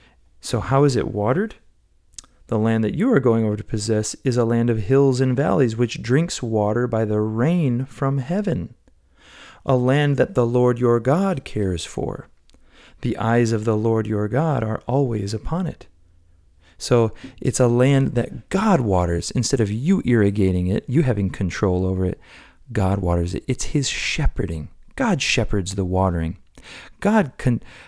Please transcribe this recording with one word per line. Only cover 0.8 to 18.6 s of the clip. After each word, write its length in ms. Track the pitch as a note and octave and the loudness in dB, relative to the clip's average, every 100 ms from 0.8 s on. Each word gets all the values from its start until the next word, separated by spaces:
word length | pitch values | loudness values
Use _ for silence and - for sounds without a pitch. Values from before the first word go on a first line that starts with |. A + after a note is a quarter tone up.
is 120 | C#3+ B2 | 2 2
it 120 | - | -2
watered? 480 | G#2 G#2 D3 A3+ - _ _ _ _ _ - - _ - | -2 0 0 -2 -8 _ _ _ _ _ -20 -20 _ -4
The 100 | A2 | 0
land 260 | A2+ A2 | 2 2
that 120 | A2 C3 | 0 0
you 160 | A#3+ | 2
are 60 | G3 | 2
going 260 | B2 A2+ G#2+ | 4 2 0
over 100 | G#2 | -4
to 80 | |
possess 520 | - A2 G#2+ G#2+ G#2+ - C3+ | -6 -6 0 -2 -2 -4 -2
is 100 | A#2+ | 0
a 100 | A2+ | 2
land 240 | A#2 A#2+ | 2 2
of 100 | A2 | 0
hills 420 | G2 C3+ C#3 B2 | 2 4 4 2
and 160 | C3 B2 | 0 0
valleys, 400 | D#3+ F#3+ B2 A2 | 0 2 0 0
which 240 | A#2+ - | -4 -4
drinks 420 | A2 C3+ E3+ - | 0 0 0 -6
water 420 | A#2 A2 G#2 A2+ B2 | -4 0 0 0 -2
by 200 | A2+ G#2+ | -2 0
the 140 | G#2+ | 0
rain 640 | G#2+ A2 C#3 F3 C#3+ A#2+ C3+ | -2 0 0 2 0 -2 -6
from 320 | - C#3 C#3 | -4 -2 -2
heaven. 560 | B2+ F#3 G3+ D3 - - _ _ _ _ - - - - - | -2 -4 -2 -4 -6 -14 _ _ _ _ -20 -20 -20 -12 -2
A 100 | C3 | 2
land 420 | B2 C#3+ D3 C3+ | 4 2 2 2
that 160 | B2+ | 0
the 120 | - A#2+ | 2 2
Lord 340 | B2 B2 A#2+ | 4 2 2
your 200 | A#2+ A#2 | 2 2
God 460 | A#2+ D#3+ G3 D3+ - | 2 2 0 -2 -6
cares 400 | A2 G2 F2 - | -2 -2 -2 -6
for. 420 | - - - - _ _ - _ - - - | -6 -6 -8 -14 _ _ -20 _ -20 -20 -8
The 160 | B2 - | -6 -2
eyes 340 | A2+ A#2 A#2 | 2 2 2
of 120 | A2+ | 0
the 140 | A2 G#2+ | 0 0
Lord 300 | A2+ A2+ G#2+ | 2 0 0
your 200 | G#2+ G#2 | -2 -2
God 360 | A#2+ E3 B2+ | -2 0 -2
are 180 | A2 A2 - | -2 -4 -2
always 460 | C3 C3+ A2 G2 | 0 0 -2 -4
upon 340 | G#2+ - E3 F3+ | -6 -4 -4 -4
it. 200 | - - _ _ _ _ _ _ _ _ - | -8 -18 _ _ _ _ _ _ _ _ -14
So 360 | - A#2+ A2+ - - - | 0 2 2 -2 -16 -6
it's 200 | C3 - | -4 2
a 80 | B2 | 2
land 480 | A#2+ C3 C#3 C3+ A#2+ | 4 4 4 2 -2
that 340 | A#2 C3 - | -4 -8 -6
God 320 | G3 | -2